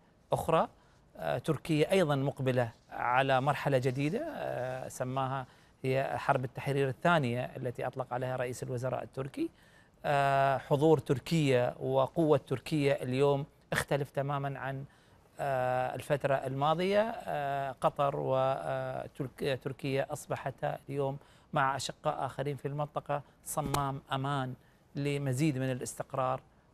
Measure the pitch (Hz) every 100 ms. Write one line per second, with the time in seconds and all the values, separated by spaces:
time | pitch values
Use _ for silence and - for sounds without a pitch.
0 | _ _ _ - - 160 220 - _ _
1 | _ - 160 143 - 147 - 151 151 190
2 | 160 139 139 - 131 123 117 - _ -
3 | 120 123 135 131 139 139 151 135 127 127
4 | 147 214 330 - 139 131 123 127 135 -
5 | 127 131 131 135 127 - _ _ 131 131
6 | 135 123 - 139 127 - 139 139 135 123
7 | 170 170 127 120 131 135 127 120 127 131
8 | 123 127 127 127 123 123 135 123 127 127
9 | 110 - 135 - 330 - - - _ _
10 | - 143 139 139 139 131 - 143 160 151
11 | - 135 - 165 143 127 123 - 135 131
12 | 131 - 156 143 - 127 - 156 139 139
13 | 127 127 143 139 143 _ _ 165 - 143
14 | 139 - 139 143 139 135 127 135 139 -
15 | _ _ _ - 143 131 127 127 127 123
16 | - 143 139 135 135 135 143 160 185 202
17 | 220 233 - 151 143 139 139 127 160 -
18 | 143 147 143 131 131 135 - 135 131 131
19 | 131 - 131 - 147 131 143 135 143 135
20 | - 147 - 135 143 - 147 143 - 139
21 | 135 139 - - _ 156 135 139 - -
22 | 151 151 135 - 139 135 143 143 147 -
23 | - 143 - _ - - 139 139 139 135
24 | - 135 135 143 131 123 _ _ _ 151
25 | 143 143 139 127 160 131 131 127 120 -
26 | - 135 131 131 - _ _